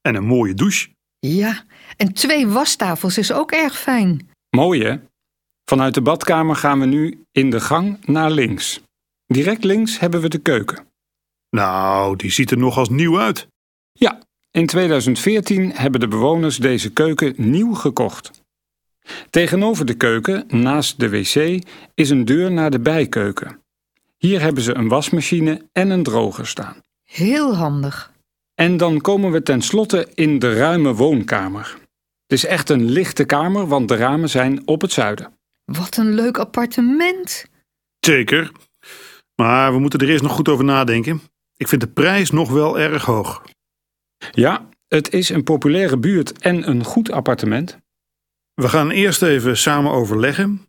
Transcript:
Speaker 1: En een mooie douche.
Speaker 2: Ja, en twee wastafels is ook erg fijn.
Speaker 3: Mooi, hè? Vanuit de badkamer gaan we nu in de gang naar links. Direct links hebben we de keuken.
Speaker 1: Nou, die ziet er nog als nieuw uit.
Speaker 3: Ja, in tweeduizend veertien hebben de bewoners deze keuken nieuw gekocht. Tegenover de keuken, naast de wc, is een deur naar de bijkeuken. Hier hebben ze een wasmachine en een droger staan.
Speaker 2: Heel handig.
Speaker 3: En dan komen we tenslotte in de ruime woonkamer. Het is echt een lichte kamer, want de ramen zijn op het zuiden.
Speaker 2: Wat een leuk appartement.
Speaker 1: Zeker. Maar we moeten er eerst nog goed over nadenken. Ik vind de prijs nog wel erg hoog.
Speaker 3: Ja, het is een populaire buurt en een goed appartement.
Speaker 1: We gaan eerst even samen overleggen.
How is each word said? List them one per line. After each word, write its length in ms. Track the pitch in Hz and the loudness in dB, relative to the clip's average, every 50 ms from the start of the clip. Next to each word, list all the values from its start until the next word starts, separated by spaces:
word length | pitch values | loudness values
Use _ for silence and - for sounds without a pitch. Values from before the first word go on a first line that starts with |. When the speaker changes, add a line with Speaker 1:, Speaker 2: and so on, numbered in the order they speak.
Speaker 1:
En 140 | _ 135 113 | _ -2 -2
een 100 | 98 98 | 0 0
mooie 280 | 113 127 123 117 98 95 | 2 2 2 2 0 0
douche. 360 | 98 156 208 - - - _ _ _ _ _ _ _ | 0 0 0 0 -2 -6 _ _ _ _ _ _ _
Speaker 2:
Ja, 440 | - 135 160 190 208 220 214 - - _ - - - - - | -6 -2 -2 0 0 -2 -4 -6 -12 _ -20 -20 -20 -20 -4
en 160 | - 208 190 196 | -2 -2 -2 0
twee 340 | - - 269 311 302 262 | -2 0 0 2 2 2
wastafels 680 | 208 202 247 294 302 - - 214 185 165 - - 185 180 | 2 2 0 0 0 -2 -2 -2 -2 -2 -2 -2 -2 -2
is 140 | 226 202 - | 0 -2 0
ook 200 | - 277 311 311 | -2 -2 -2 -2
erg 280 | 311 311 320 277 - - | 0 0 0 -2 -4 -4
fijn. 500 | - - 262 233 202 185 170 135 - _ _ _ _ _ | -2 0 0 2 2 2 0 -2 -6 _ _ _ _ _
Speaker 3:
Mooi, 340 | - 123 147 - 180 139 107 | 2 2 4 4 2 0 0
hè? 140 | 110 127 143 - _ _ _ _ _ _ _ _ _ _ _ _ | -2 -4 -6 -10 _ _ _ _ _ _ _ _ _ _ _ _
Vanuit 280 | - 135 135 131 131 - | 0 2 2 2 2 2
de 80 | 143 | 2
badkamer 540 | 120 143 160 147 - - 170 160 160 160 151 | 2 2 0 0 0 0 2 2 2 0 0
gaan 240 | - - 147 143 139 | 0 0 0 2 2
we 60 | 135 | 2
nu 400 | 131 139 151 156 170 - - _ _ | 2 2 2 0 -2 -4 -10 _ _
in 180 | _ 139 135 135 | _ 0 2 2
de 100 | 117 113 | 0 0
gang 440 | 104 - 147 165 190 208 202 202 - | 0 0 0 0 0 -2 -4 -6 -2
naar 260 | - 143 160 160 156 | -2 0 2 2 0
links. 500 | 156 151 127 110 101 90 - - - - _ _ _ _ _ _ _ _ _ | 2 0 0 -2 -2 -6 -6 -8 -8 -10 _ _ _ _ _ _ _ _ _
Direct 380 | _ 123 131 147 185 220 220 - | _ 0 0 2 0 -2 0 0
links 360 | 190 196 220 226 220 - - | 0 2 2 0 -2 -2 -2
hebben 220 | 175 175 170 170 | -2 -2 -2 -2
we 80 | 156 165 | -2 -2
de 80 | 160 | -4
keuken. 500 | 156 - 170 139 113 101 - - - - _ _ _ _ _ _ _ _ _ _ _ _ _ | -2 -2 0 0 0 -2 -4 -8 -10 -18 _ _ _ _ _ _ _ _ _ _ _ _ _
Speaker 1:
Nou, 680 | - 107 101 92 92 95 95 95 98 98 98 98 98 | -2 0 0 0 0 0 0 2 2 2 2 0 -2
die 160 | 95 101 98 | -4 -4 -4
ziet 200 | - - 131 - | -2 -2 0 0
er 60 | 131 | 0
nog 200 | 120 127 127 120 | 0 0 0 2
als 120 | 131 127 101 | 0 0 0
nieuw 300 | 123 139 170 170 165 190 | 0 0 2 2 2 2
uit. 280 | 226 220 - - - _ _ _ _ _ _ _ _ _ | 0 0 -2 -4 -8 _ _ _ _ _ _ _ _ _
Speaker 3:
Ja, 280 | _ _ 247 202 - - _ _ _ _ _ _ | _ _ 2 2 2 -4 _ _ _ _ _ _
in 140 | _ 170 165 | _ 0 0
tweeduizend 540 | 160 - 180 185 170 156 135 110 131 123 - | 2 0 0 2 2 2 2 2 0 -2 0
veertien 520 | - 196 220 214 190 - 208 190 190 185 | 0 0 0 0 0 0 0 0 0 -2
hebben 280 | - - 127 139 127 120 | -2 -2 -2 0 2 0
de 80 | 120 | 0
bewoners 500 | 110 98 110 117 147 165 165 165 156 - | 0 0 0 2 2 2 2 0 -2 -2
deze 340 | - 120 131 127 104 95 107 | 0 0 0 0 0 -2 -2
keuken 420 | - - 156 160 156 - 156 139 123 | 0 0 0 2 2 0 0 -2 -2
nieuw 360 | - 117 107 135 180 226 240 214 | 0 0 2 2 2 2 0 -2
gekocht. 680 | - - 147 117 - 120 95 - - - - - _ _ _ _ _ _ _ _ _ _ _ _ _ _ - - - - _ | -2 -2 -2 0 0 -2 -2 -4 -10 -20 -20 -20 _ _ _ _ _ _ _ _ _ _ _ _ _ _ -18 -18 -18 -16 _
Tegenover 560 | - 165 175 160 160 190 202 226 226 - 151 | 0 0 2 2 2 2 2 0 0 0 -2
de 80 | 117 117 | -4 0
keuken, 520 | 117 - 120 113 113 110 - 190 208 - | 0 2 2 2 0 0 -2 -4 -4 -4
naast 520 | - - 117 120 131 143 151 135 - - - | -2 0 0 2 2 0 0 -2 -4 -4 -2
de 100 | 120 110 | -2 -2
wc, 540 | 101 104 98 - - 147 156 165 180 185 175 - - - - _ _ | -2 -2 -2 0 0 0 0 0 -2 -4 -6 -10 -20 -20 -20 _ _
is 160 | - 160 135 | -2 2 2
een 160 | 147 131 120 | 2 2 2
deur 260 | 110 135 165 180 185 | 2 2 2 2 0
naar 200 | 180 165 156 156 | 0 0 0 0
de 80 | 135 120 | 0 0
bijkeuken. 840 | 117 151 156 165 135 - - 117 101 101 98 - - - - _ _ _ _ _ _ _ _ _ _ _ _ | 0 0 2 2 0 0 0 -2 -2 -2 -4 -8 -10 -12 -16 _ _ _ _ _ _ _ _ _ _ _ _
Hier 240 | _ - 180 196 180 | _ 0 2 2 2
hebben 220 | 151 160 147 131 117 | 2 0 0 0 0
ze 120 | 117 123 | -2 0
een 120 | 127 113 | 0 0
wasmachine 800 | 113 123 143 147 - - 165 143 - 180 170 160 156 156 156 - _ | 2 2 0 0 0 -2 -2 0 0 0 0 2 0 -2 -4 -8 _
en 180 | _ 180 190 196 | _ -2 0 0
een 140 | 190 180 160 | 0 0 0
droger 440 | 127 110 117 110 101 92 - 120 | 0 0 0 0 -2 -4 -8 -10
staan. 340 | - - - - - - - _ _ _ _ _ | -10 -10 -10 -12 -14 -16 -20 _ _ _ _ _
Speaker 2:
Heel 520 | _ - - 170 208 269 302 302 277 214 | _ -6 -2 0 0 2 2 0 0 0
handig. 580 | 170 165 151 143 143 139 139 - - - - _ _ _ _ _ _ _ _ _ | 0 0 -2 -2 -2 -4 -4 -6 -10 -16 -18 _ _ _ _ _ _ _ _ _
Speaker 3:
En 220 | - 165 175 180 | 0 2 2 2
dan 240 | 165 175 170 160 151 | 2 2 2 2 2
komen 300 | - 190 202 202 196 185 | 2 2 0 2 0 0
we 120 | 160 160 - | 0 0 0
tenslotte 680 | - 139 123 - - - 220 220 214 - 180 165 - _ | 0 0 0 0 0 0 0 0 2 0 -2 -2 -4 _
in 260 | - 165 151 151 131 | 0 0 2 2 2
de 140 | 123 123 110 | 2 2 2
ruime 400 | 110 135 156 175 175 151 135 120 | 2 2 2 2 2 2 0 2
woonkamer. 840 | 104 131 156 151 120 98 - - 104 95 95 98 104 104 - - - - _ _ _ _ _ _ _ _ | 2 2 2 2 0 0 -2 -2 -2 -2 -4 -8 -10 -10 -14 -16 -20 -20 _ _ _ _ _ _ _ _
Het 100 | _ 151 | _ -2
is 80 | 127 - | 0 0
echt 240 | - 185 160 143 - | 0 -2 -2 0 0
een 160 | 151 127 117 | 2 2 2
lichte 400 | 113 127 175 185 - - - 143 | 2 2 0 0 -2 0 -2 0
kamer, 420 | 131 147 143 160 180 196 208 196 | 2 2 0 0 0 0 -2 0
want 200 | 160 143 139 123 | 0 0 0 2
de 80 | 101 127 | 0 0
ramen 340 | 110 120 131 139 160 165 147 | 0 0 0 0 0 -2 0
zijn 380 | - 135 127 131 139 139 - | 0 0 0 0 0 -2 0
op 140 | - 151 156 | -2 -2 0
het 100 | 196 185 | 0 -2
zuiden. 420 | - - 117 104 104 - - - _ _ _ _ _ _ _ | 0 0 0 -2 -2 -6 -12 -18 _ _ _ _ _ _ _
Speaker 2:
Wat 320 | - 135 160 180 - - | -8 -6 -6 -6 -4 -2
een 160 | 226 220 220 214 | 0 0 2 2
leuk 240 | 220 226 247 247 | 0 0 0 -2
appartement. 1080 | - - - - - 240 240 - - 240 247 269 302 339 359 370 381 359 - - - - _ _ _ _ _ _ _ _ _ _ _ | -2 -6 -2 -2 -4 -4 -2 0 0 2 2 2 2 0 0 -2 -4 -8 -10 -10 -12 -12 _ _ _ _ _ _ _ _ _ _ _
Speaker 1:
Zeker. 520 | - 165 151 131 113 - - 156 160 160 - - _ _ _ _ _ - - - - - - - _ _ _ | 2 2 2 2 2 2 0 0 0 -4 -12 -20 _ _ _ _ _ -20 -20 -20 -20 -20 -20 -20 _ _ _
Maar 380 | - 113 113 123 131 135 135 127 | 0 2 2 4 4 4 2 2
we 60 | 131 | 2
moeten 200 | 139 143 139 139 | 0 0 0 0
er 100 | 135 139 | 2 2
eerst 140 | 160 147 131 | 2 2 0
nog 80 | 147 | -2
goed 180 | - - 151 156 | -2 0 0 0
over 160 | 147 123 135 | 2 2 2
nadenken. 560 | 139 139 135 131 120 113 117 113 147 165 151 - _ _ _ _ _ _ | 2 2 2 2 2 0 0 0 -2 -4 -6 -8 _ _ _ _ _ _
Ik 100 | _ 120 | _ -2
vind 140 | - - 143 | -2 0 0
de 60 | - | 0
prijs 440 | 110 - - 147 175 190 202 185 147 | -4 -2 0 0 2 2 0 0 0
nog 180 | - 156 165 113 | 0 0 0 0
wel 300 | 127 147 151 160 - 156 | 0 0 0 0 0 0
erg 260 | 151 156 151 143 - | -2 -2 -2 -4 -2
hoog. 380 | - 117 107 98 - - - - - _ _ _ _ _ _ _ _ _ _ _ _ _ _ - - | 0 0 0 -2 -4 -10 -12 -16 -20 _ _ _ _ _ _ _ _ _ _ _ _ _ _ -20 -6
Speaker 3:
Ja, 380 | - - 117 151 190 - - - _ _ _ | 0 2 2 2 0 -4 -10 -14 _ _ _
het 260 | _ - 156 151 - - | _ -2 -2 -2 0 -2
is 160 | 185 185 - | -2 -2 0
een 140 | - 160 135 | -2 -2 0
populaire 540 | - 160 147 - 147 151 185 196 165 135 | 0 -2 0 2 0 0 2 0 0 0
buurt 420 | 123 113 175 202 170 139 - - - | 0 0 0 0 0 -2 -4 -8 -4
en 300 | - 180 180 170 151 170 | -2 -2 -2 0 -2 -2
een 140 | 131 120 117 | -2 -2 -2
goed 280 | - - 233 220 - | 0 -2 -2 -2 0
appartement. 680 | - 143 123 - 123 - - 110 110 127 160 175 - - _ _ _ _ _ _ _ _ _ _ _ _ _ _ _ | -4 -4 -2 -2 -2 -2 -2 -2 -2 -2 -4 -8 -12 -20 _ _ _ _ _ _ _ _ _ _ _ _ _ _ _
Speaker 1:
We 160 | - 131 123 | -2 -2 0
gaan 200 | - 160 143 156 | 2 2 0 2
eerst 320 | 170 190 196 196 165 - | 2 2 2 2 2 2
even 360 | 180 165 143 131 113 127 120 | 2 2 2 2 2 0 0
samen 340 | - - 156 147 143 143 147 | 2 0 0 2 0 0 0
overleggen. 760 | 139 131 117 101 107 110 117 135 139 - 196 202 208 190 - | 0 0 0 0 0 0 0 0 0 0 -2 -2 -4 -6 -10